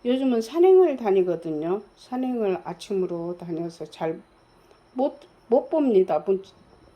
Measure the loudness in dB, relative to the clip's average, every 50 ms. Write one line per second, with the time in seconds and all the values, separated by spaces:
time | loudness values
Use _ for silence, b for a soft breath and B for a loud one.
0 | -2 -2 0 0 0 0 0 0 -2 -2 0 4 6 6 8 8 6 4 2 0
1 | -2 0 2 2 2 0 -2 -4 -4 -6 -6 -6 -4 -4 -4 -6 -6 -12 _ _
2 | -16 -10 -8 -6 -6 -4 -4 -2 -2 -2 -2 -4 -6 -10 -12 -12 -8 -6 -4 -2
3 | -2 -4 -4 -6 -8 -8 -8 -10 -10 -8 -8 -6 -8 -8 -10 -12 -14 -16 -10 -6
4 | -6 -6 -6 -8 -12 _ _ _ _ _ _ b b b b b _ _ -4 -2
5 | -2 -2 -2 -6 -16 -20 _ _ _ 0 0 0 2 0 0 0 2 4 4 4
6 | 4 2 0 -2 0 -2 -2 -2 -4 -10 -20 _ _ _ _ _ _ -20 _